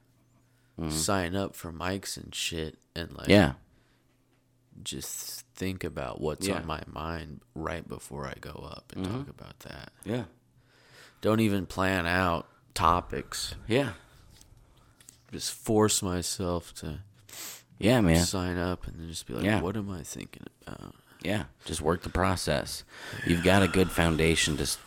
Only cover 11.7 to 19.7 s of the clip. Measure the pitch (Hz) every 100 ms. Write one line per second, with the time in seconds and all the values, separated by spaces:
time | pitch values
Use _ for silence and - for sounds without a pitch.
11.7 | - 95 95 85 87 92 85 - _ _
12.7 | - 82 87 - 71 - - - - -
13.7 | 117 131 95 - - - - - - -
14.7 | _ _ _ - - - - - - -
15.7 | 107 107 - 98 90 85 - 90 87 -
16.7 | - 80 73 - - - - - - -
17.7 | - 101 113 92 82 87 95 90 90 90
18.7 | 90 - 80 82 82 - 58 98 107 90